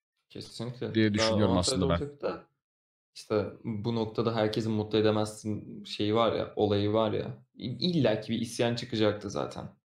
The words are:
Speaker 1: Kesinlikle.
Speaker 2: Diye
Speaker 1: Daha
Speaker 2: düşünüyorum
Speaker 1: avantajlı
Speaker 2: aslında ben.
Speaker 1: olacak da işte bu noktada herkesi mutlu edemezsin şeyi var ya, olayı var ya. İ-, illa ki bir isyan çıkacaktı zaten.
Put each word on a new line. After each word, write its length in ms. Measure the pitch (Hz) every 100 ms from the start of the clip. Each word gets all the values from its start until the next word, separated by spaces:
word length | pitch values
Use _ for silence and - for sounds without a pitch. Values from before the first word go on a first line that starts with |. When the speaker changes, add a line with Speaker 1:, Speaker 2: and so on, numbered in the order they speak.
| _ _ _
Speaker 1:
Kesinlikle. 640 | 98 - - 117 - 110
Speaker 2:
Diye 140 | 110 107
Speaker 1:
Daha 40 |
Speaker 2:
düşünüyorum 400 | 107 110 107 101
Speaker 1:
avantajlı 60 | 110
Speaker 2:
aslında 300 | 98 95 85
ben. 100 | 85
Speaker 1:
olacak 220 | - -
da 220 | 104 87 - _ _ _ _ _ _ -
işte 300 | - 107 95 -
bu 320 | 117 104 117 117
noktada 400 | 110 - 113 113
herkesi 340 | 107 117 110
mutlu 280 | 107 107 110
edemezsin 840 | 107 107 107 - 107 104 - 110
şeyi 320 | - - 104 110
var 200 | 113 -
ya, 180 | - -
olayı 380 | 104 101 104
var 180 | 110 110
ya. 320 | 110 - - _ -
İ-, 340 | 123 123 180
illa 300 | 170 117 107
ki 100 | -
bir 100 | 117
isyan 340 | 113 - 120 120
çıkacaktı 540 | - 110 107 104 98
zaten. 400 | 78 65 - - -